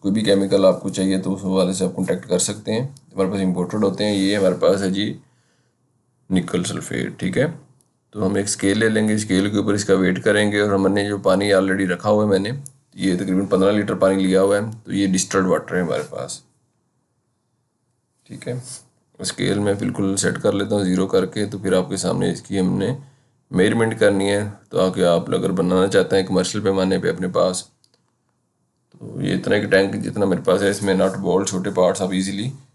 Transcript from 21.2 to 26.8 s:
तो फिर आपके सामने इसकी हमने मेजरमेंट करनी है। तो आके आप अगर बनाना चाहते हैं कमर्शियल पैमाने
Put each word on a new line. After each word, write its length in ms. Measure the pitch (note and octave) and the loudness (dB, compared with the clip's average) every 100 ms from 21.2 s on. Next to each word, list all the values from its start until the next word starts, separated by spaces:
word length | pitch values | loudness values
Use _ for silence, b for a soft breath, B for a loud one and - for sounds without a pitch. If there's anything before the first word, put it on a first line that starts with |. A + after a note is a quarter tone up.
| F#2 G#2+ G2+ | 0 -4 -6
तो 120 | G2+ | -4
फिर 160 | F#2+ | 0
आपके 220 | F2+ F2+ G2 | 0 0 -4
सामने 320 | F#2 F2+ F#2+ | -2 0 -2
इसकी 260 | E2+ - G2 | -4 -4 -2
हमने 380 | F#2 F#2 G2 C#3 B B B _ _ | 0 0 -2 -4 B B B _ _
मेजरमेंट 480 | F#2 G2+ A2 A2+ G#2+ | 2 2 2 0 4
करनी 300 | G#2 G2+ G2 | 2 4 0
है। 160 | G2+ G#2 - _ | 0 -4 -10 _
तो 80 | - | 0
आके 220 | F#2 F#2 F2+ | 0 2 2
आप 260 | E2+ - | 2 0
अगर 180 | F2+ F#2 | -2 -2
बनाना 320 | F2+ F2 F#2 G2 | 0 0 2 4
चाहते 280 | G2+ F#2 G2 | 2 2 0
हैं 100 | F#2 | 2
कमर्शियल 380 | F#2 F#2 G#2+ | 0 0 -2
पैमाने 340 | G2+ F#2+ | -2 0